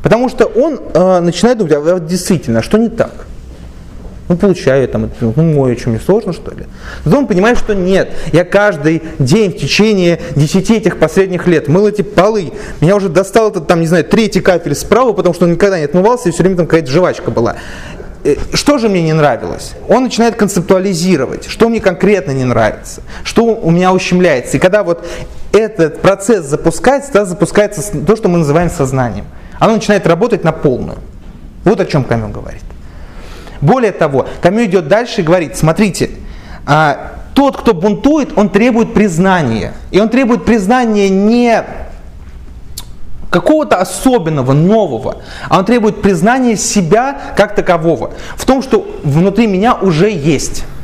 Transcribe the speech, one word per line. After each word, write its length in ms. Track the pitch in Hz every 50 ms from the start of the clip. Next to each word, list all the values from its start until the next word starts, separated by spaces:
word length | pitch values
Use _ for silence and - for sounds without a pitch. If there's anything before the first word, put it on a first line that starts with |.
Потому 260 | - - 196 233 254 247
что 180 | - - 226
он, 340 | 175 - 208 277 330 277 - - -
э, 280 | - 156 180 185 185 175
начинает 380 | 175 175 165 - - 240 254 220
думать: 140 | 202 156
«А 60 | 151 143
вот 280 | 147 165 180 185 160
действительно, 520 | 156 180 180 - - 190 147 - - 117 113
а 40 |
что 160 | 110 - 220 214
не 100 | 233 214
так? 380 | - - - - - - - - - - - - - - - - - - - - - - - - - - -
Ну, 120 | - 175 170
получаю 420 | 208 202 175 - - 135 131 139
я 80 | 127 123
там 160 | - 110 110
этот 140 | 110 - -
пинок, 180 | 123 113 117
ну, 60 | 147
мою, 360 | 165 165 151 143 135 127 120 -
что, 120 | - 123
мне 100 | 113 110
сложно, 320 | - - 190 226 - -
что 180 | - - - -
ли?» 120 | - - - - - - - - - - -
Зато 140 | 151 196 285
он 80 | 277
понимает, 320 | 208 202 180 196 233 247 233
что 160 | - - 208
нет. 360 | 196 180 185 196 175 131 - - - - 160
Я 120 | - 165 175
каждый 580 | 180 - 196 208 208 190 147 143 156 165 151 - - - -
день 340 | 139 120 160 226 214 185
в 60 | - -
течение 600 | - 135 - - 202 220 214 190 180 170 170 160 - - -
десяти 420 | 143 151 147 - 190 190 - 226
этих 220 | 214 - 180 - -
последних 480 | 160 156 - 190 190 185 180 165 -
лет 220 | 180 170 147 - 135
мыл 180 | 151 190 214
эти 140 | 208 208 202
полы. 540 | 180 - - - 180 214 226 208 175 127 - - - - - -
Меня 160 | 147 165 202
уже 140 | 208 190 196
достал 400 | 147 175 196 196 - 226 220 208
этот, 160 | - 185 151
там, 140 | - 180 170
не 60 | 165
знаю, 160 | 156 175 175
третий 380 | 147 - - 202 226 202 - 185
кафель 340 | - 202 180 165 - 151 143
справа, 380 | - - - 202 226 262 247
потому 220 | 196 190 180 175 170
что 100 | - 180
он 80 | 175
никогда 260 | 170 - 196 202 190 170
не 60 | 147
отмывался, 460 | 143 - 180 185 220 247 247 - 180
и 20 |
все 100 | 156 -
время 140 | 170 185 190
там 100 | 175 165
какая-то 240 | 147 - 165 151 131
жвачка 400 | 131 170 180 156 120 - - 123
была. 260 | 113 113 120 107 - - - - - - - - - - - - - - -
Э, 120 | - - - - - -
что 240 | 156 - 277 294 262
же 100 | 220 220
мне 140 | 196 180
не 100 | 165 160
нравилось? 640 | 156 160 147 143 120 104 - 87 - - - - - - - -
Он 140 | 185 247 262
начинает 320 | 233 - 208 233 233 226
концептуализировать, 1080 | - 214 185 - - 165 - 196 185 180 202 190 156 170 185 185 135 127 92 - - -
что 220 | - - - 226 233
мне 120 | 226 220
конкретно 500 | - 190 175 180 196 196 208 185 165 151
не 140 | 135 135 127
нравится, 580 | 127 117 110 110 107 - - - - - - - - - - -
что 200 | - - - 233
у 260 | 233 214 220 - 165
меня 220 | 170 175 185 185
ущемляется. 640 | 190 180 - - 180 180 185 175 147 123 - - -
И 40 | 160
когда 240 | 165 185 196 208 196
вот 220 | 170 170 170 170 170 - - 151 - - - - -
этот 480 | - 208 220 214 220 - 165 151 160 -
процесс 460 | - 185 196 196 - - 233 196 156
запускается, 680 | 139 147 147 - 165 - - - 247 277 277 - -
тогда 140 | - 196 208
запускается 560 | 180 180 165 170 - - 202 208 208 208 170
с-, 240 | 139 - - 147 156
то, 100 | 165 220
что 140 | 240 214 190
мы 80 | 175 170
называем 320 | 160 139 143 165 175 165
сознанием. 560 | - - 139 127 131 131 127 117 95 98 101 - - - - - - -
Оно 160 | 151 196 226
начинает 320 | 214 220 - 208 196 -
работать 380 | 165 170 165 226 247 214 - -
на 80 | 165
полную. 440 | - - - 147 123 107 - - - - - - - - - - - - - - - - -
Вот 140 | 170 226 -
о 60 | 185
чем 200 | - - 147 120
Камю 240 | - 120 113 110 104
говорит. 340 | 107 117 - - - - - - - - - - - - - - - - - - - - - - - -
Более 320 | 139 147 240 262 233 202
того, 340 | - - 170 151 139 127 - - - -
Камю 240 | - 175 196 226 240
идет 220 | 196 170 190 165 143
дальше 340 | 190 220 247 240 - -
и 20 | 175
говорит: 320 | 151 175 185 165 135 -
«Смотрите, 540 | - - 160 160 - 220 196 - - - - - - - - - - - - - - -
а, 460 | - 147 156 151 143 139 - - - - - - -
тот, 240 | - 262 285 269 -
кто 160 | - - 247
бунтует, 640 | 220 156 175 214 202 208 - 277 302 311 254 - -
он 140 | 185 208 196
требует 420 | 180 202 233 262 220 233 220 -
признания. 800 | - - 214 202 160 156 185 190 185 175 151 120 110 107 - 113 - - - -
И 100 | - 180
он 100 | 214 214
требует 340 | 214 254 269 220 240 185 -
признания 640 | - 226 226 185 190 247 254 247 226 214 202 196 196
не 560 | 190 190 202 214 233 240 240 240 226 185 - - - - - - - - - - - - - - - - - - - - - - - - - - - - - - - - - -
какого-то 460 | - 175 - - 302 311 294 - 226
особенного, 760 | 180 190 185 - - - 262 247 226 165 160 156 143 123 127
нового, 680 | 135 143 160 185 220 226 202 160 127 107 101 - - - - - - - - -
а 100 | 135 180
он 60 | 190
требует 380 | - 247 240 208 214 208 -
признания 540 | - 196 196 160 165 220 247 269 254 240 220
себя 600 | 180 - - - 208 180 151 190 226 254 277 269 - - - -
как 180 | - 202 208 208
такового, 580 | 214 - 185 175 165 156 170 156 - - - - - - - -
в 80 | - -
том, 180 | - 262 269
что 240 | - - 233 208 - - - -
внутри 440 | 139 147 135 160 180 196 196 220 233
меня 280 | 214 190 180 208 247 247
уже 360 | - 185 190 156 147 185 220
есть». 540 | 214 156 131 165 143 - - - - - - - - -